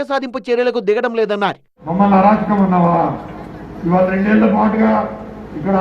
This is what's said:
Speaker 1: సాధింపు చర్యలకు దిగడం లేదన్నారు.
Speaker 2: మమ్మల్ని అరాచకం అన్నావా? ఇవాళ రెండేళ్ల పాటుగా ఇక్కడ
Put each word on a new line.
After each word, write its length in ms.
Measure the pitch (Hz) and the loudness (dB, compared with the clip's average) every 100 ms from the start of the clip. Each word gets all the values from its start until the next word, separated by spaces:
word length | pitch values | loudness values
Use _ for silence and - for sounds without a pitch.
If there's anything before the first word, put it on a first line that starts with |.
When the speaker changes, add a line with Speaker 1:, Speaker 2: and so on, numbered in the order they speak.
| 285 | -4
Speaker 1:
సాధింపు 300 | 277 262 233 233 | -4 -4 -8 -2
చర్యలకు 340 | 240 247 233 196 | 0 0 0 0
దిగడం 260 | 214 254 226 | 0 0 0
లేదన్నారు. 380 | 214 202 196 - _ _ 151 | -2 0 -2 -4 _ _ -4
Speaker 2:
మమ్మల్ని 280 | 180 202 190 | 2 4 6
అరాచకం 400 | 196 220 180 208 185 | 6 4 2 0 2
అన్నావా? 340 | 180 175 165 156 143 - - - - - - 170 | 2 2 2 0 -4 -10 -16 -16 -16 -16 -8 -2
ఇవాళ 180 | 180 185 190 | 2 2 0
రెండేళ్ల 400 | 202 214 214 214 | 2 2 4 2
పాటుగా 360 | 214 214 220 214 - - - - - 160 | 2 2 2 0 -2 -8 -14 -16 -14 -8
ఇక్కడ 160 | 170 190 | -2 2